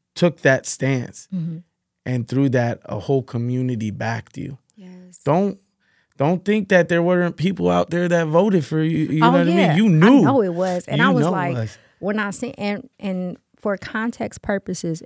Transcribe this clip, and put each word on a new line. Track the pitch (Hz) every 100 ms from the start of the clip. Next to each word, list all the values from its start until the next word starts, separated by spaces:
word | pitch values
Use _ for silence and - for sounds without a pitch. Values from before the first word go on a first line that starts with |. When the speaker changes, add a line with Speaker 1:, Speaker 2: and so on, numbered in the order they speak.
| _
Speaker 1:
took | - 175 -
that | 143 135 -
stance. | - 131 131 120 - -
Speaker 2:
Mm-hmm. | 185 165 160 - _ _ _ -
Speaker 1:
And | 127 113
through | 127 139
that, | 127 120 - -
a | 131
whole | - 135
community | - 120 120 127 127 120 110
backed | 101 117 117 - -
you. | - 139 _ 220
Speaker 2:
Yes. | 185 180 180 -
Speaker 1:
Don't, | 143 165 139 - _ _ _ _ _ -
don't | 143 175 -
think | 214 196
that | 185 170
there | 170
weren't | 170 180 175 -
people | 175 180 175
out | 175 170
there | 170 175
that | 170 160
voted | 165 214 185
for | 139 156
you. | 160 156 156
You | 156
Speaker 2:
Oh, | 156
Speaker 1:
know |
what | 175
I | 170
mean? | 185
Speaker 2:
yeah. | 185 160
Speaker 1:
You | 220
Speaker 2:
I |
Speaker 1:
knew. | 156 196 277
Speaker 2:
know | - 262
it | 190
was. | 170 185 180 -
And | 143
Speaker 1:
You | -
Speaker 2:
I |
was | 165
Speaker 1:
know | 160
it |
Speaker 2:
like, | 190 175 127
Speaker 1:
was. | 110 - _ _
Speaker 2:
when | 185 214
I | 302
seen, | - 240 -
and, | 202 208 - _
and | 196 185 180 - _ _
for | 208 196
context | - - 226 - 214 -
purposes, | - 196 - 180 170 160